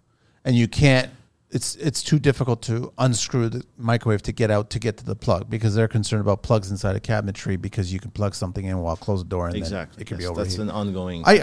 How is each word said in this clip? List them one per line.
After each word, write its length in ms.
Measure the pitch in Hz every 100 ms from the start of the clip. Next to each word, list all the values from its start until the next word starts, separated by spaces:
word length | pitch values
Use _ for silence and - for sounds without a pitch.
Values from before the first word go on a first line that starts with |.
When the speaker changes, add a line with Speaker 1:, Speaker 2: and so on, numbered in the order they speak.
| _ _ _ _
Speaker 1:
And 120 | 135 120
you 120 | 117
can't, 440 | - 147 131 123 - _ _ _
it's, 240 | 123 - -
it's 260 | 165 120
too 160 | - 151
difficult 460 | 143 127 127 117
to 280 | - 113 135 -
unscrew 520 | 127 120 - 131 117
the 140 | 120 123 -
microwave 460 | 117 117 117 104
to 80 | -
get 180 | - 110
out 220 | 104 107
to 80 | -
get 180 | 120 -
to 80 | 110
the 100 | 104
plug 320 | - 90 110
because 280 | 110 110 104
they're 120 | 110
concerned 340 | 117 101 110
about 200 | 101 98
plugs 300 | - 113 98
inside 240 | 98 98 101
a 40 |
cabinetry 600 | - 107 104 98 - 95
because 320 | 98 - 90
you 60 | 92
can 100 | -
plug 240 | - 104
something 320 | - 92 90 95
in 140 | 92
while 180 | 85 82
close 240 | - 98
the 80 | 87
door 160 | 90 87
and 100 | 87
Speaker 2:
Exactly. 420 | 78 95 80 -
Speaker 1:
then 40 |
it 60 | -
can 100 | 101
Speaker 2:
Yes, 120 | 90
Speaker 1:
be 60 | 82
Speaker 2:
that's 40 | 98 92
Speaker 1:
overheated. 40 |
Speaker 2:
an 80 | 107
ongoing 500 | 104 101 95 90 87
Speaker 1:
I, 160 | 82 202